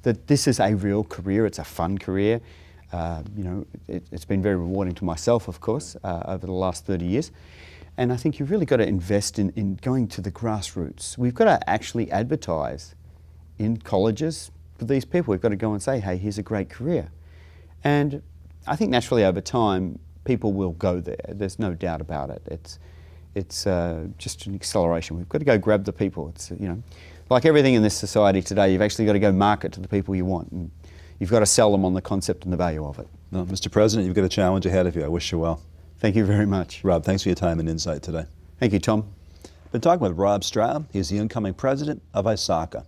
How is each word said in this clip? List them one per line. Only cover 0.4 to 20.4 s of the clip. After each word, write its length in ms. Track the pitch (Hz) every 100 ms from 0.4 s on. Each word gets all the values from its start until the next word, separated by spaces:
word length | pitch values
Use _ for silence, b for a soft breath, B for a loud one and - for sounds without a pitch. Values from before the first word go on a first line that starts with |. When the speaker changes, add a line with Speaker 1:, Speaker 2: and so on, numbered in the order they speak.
| -
Speaker 1:
is 140 | 120
a 140 | 98
real 280 | 104 101 104
career, 420 | 104 - 92 101
it's 140 | 107 90
a 60 |
fun 320 | 78 - 85 98
career. 420 | - 95 101 117 B B B B -
Uh, 280 | 87 82 82 69
you 80 | 104
know, 240 | 90 90 - - -
it, 140 | 90 -
it's 120 | 82
been 160 | - 98
very 140 | 98
rewarding 400 | 95 87 95 92
to 80 | 87
myself, 460 | 92 80 - 120 -
of 100 | 87
course, 380 | - 120 - -
uh, 180 | 98 85
over 200 | - 95
the 80 | 92
last 320 | 92 92 87
thirty 200 | - 92
years. 280 | 87 113 170 B B B B B B -
And 140 | 123
I 20 |
think 240 | 123 156 -
you've 100 | 143
really 160 | 208
got 120 | 151 127
to 100 | 107
invest 500 | 95 87 101 - -
in, 140 | 98
in 240 | - 98
going 320 | 92 131 131 113
to 140 | -
the 100 | 95
grassroots. 840 | - 117 107 - 95 73 - - -
We've 160 | 123
got 120 | 123
to 240 | 226 156 -
actually 400 | 107 - 117 113
advertise 840 | 92 120 156 - 80 65 67 - - b b b b - -
in 180 | 107 117
colleges 720 | - 98 107 107 156 156 - - - -
for 80 |
these 180 | 123 139
people. 280 | - 175 131
We've 100 | 95
got 80 | 113
to 80 | 101
go 160 | 110
and 100 | 104
say, 160 | 131 131
"Hey, 180 | 98 90
here's 200 | 104 101
a 60 |
great 260 | 95 107 92
career." 420 | - 135 160 82 - b b b b b b
And 400 | 147 147 143 143 - - - -
I 100 | -
think 160 | 156 214
naturally 340 | 127 123 120
over 160 | 98 92
time, 580 | - 123 107 92 92 - - -
people 300 | - 120